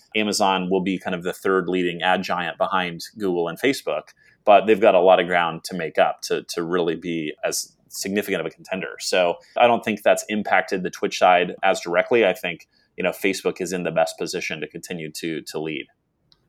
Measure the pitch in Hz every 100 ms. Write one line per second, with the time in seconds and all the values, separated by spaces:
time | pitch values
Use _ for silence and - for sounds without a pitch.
0 | _ 107 104 95 98 95 90 95 92 90
1 | 101 90 87 - 98 95 87 92 87 85
2 | 90 92 92 87 85 78 90 95 90 85
3 | - 113 98 87 85 82 127 135 - 76
4 | - - _ _ - 98 98 107 107 95
5 | 92 92 90 87 85 82 - 92 78 95
6 | 82 - - 82 - - 82 90 85 80
7 | 87 82 76 - 85 - - _ _ -
8 | 98 101 101 92 80 - 82 95 73 -
9 | - 95 87 85 - - 123 113 113 101
10 | 104 92 - 107 101 95 - 95 90 -
11 | 101 - 95 90 90 - 95 92 87 87
12 | - 120 98 90 87 82 _ _ _ -
13 | 90 - 98 92 92 - 87 92 85 82
14 | 78 - 82 90 - 80 - 87 - 90
15 | 78 - 82 78 - 80 80 73 - _
16 | _ _ _ _